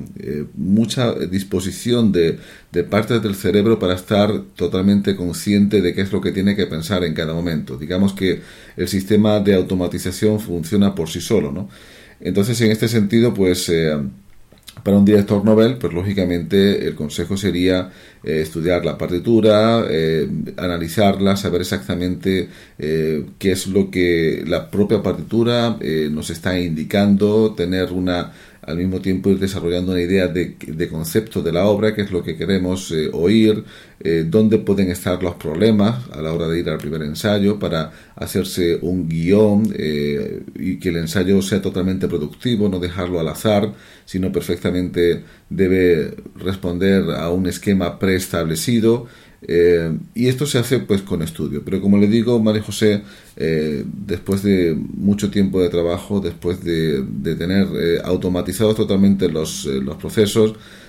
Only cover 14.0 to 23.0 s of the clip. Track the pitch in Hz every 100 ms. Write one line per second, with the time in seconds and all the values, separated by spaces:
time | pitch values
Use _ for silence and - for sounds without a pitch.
14 | 67 - - - - - - - 101 101
15 | 101 104 101 104 104 110 113 127 85 82
16 | 98 98 90 87 80 98 101 - - 82
17 | 76 - 85 98 98 87 92 92 90 -
18 | - - - 78 80 82 82 87 82 -
19 | 80 87 85 113 107 104 110 117 101 78
20 | 80 80 69 80 - - 90 87 82 -
21 | 101 95 98 98 92 87 92 95 - 92
22 | 90 82 98 95 - - - - 76 80